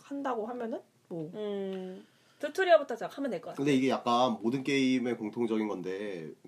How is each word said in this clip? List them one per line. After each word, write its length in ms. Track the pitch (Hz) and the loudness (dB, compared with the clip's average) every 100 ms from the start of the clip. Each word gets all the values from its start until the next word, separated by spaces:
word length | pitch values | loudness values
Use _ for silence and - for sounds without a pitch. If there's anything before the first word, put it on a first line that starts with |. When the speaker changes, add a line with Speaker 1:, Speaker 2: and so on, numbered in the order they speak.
Speaker 1:
한다고 460 | - 277 277 233 233 | -10 -6 -4 -4 -4
하면은 320 | 247 226 294 - _ - | -6 -6 -6 -10 _ -10
뭐 160 | 170 156 | -8 -8
Speaker 2:
음, 720 | 214 208 202 196 190 185 190 214 _ _ - | -6 -6 -4 -4 -6 -8 -12 -18 _ _ -8
튜토리얼부터 560 | 294 370 370 311 277 | -6 0 6 6 4
시작하면 380 | 226 170 - 277 | -6 -8 -6 -6
될 80 | 170 | -6
것 80 | 170 | -8
같아요. 60 | 139 | -2
Speaker 3:
근데 180 | 143 | 4
이게 140 | 131 131 | 4 4
약간 480 | 107 120 120 127 104 | 2 2 4 4 2
모든 220 | 113 135 | 0 0
게임의 540 | 135 139 131 127 120 113 | 2 4 4 4 2 -2
공통적인 480 | 104 120 113 110 104 | -4 -2 0 2 0
건데, 640 | 92 90 95 104 87 78 - | -2 -4 -4 -6 -8 -10 -14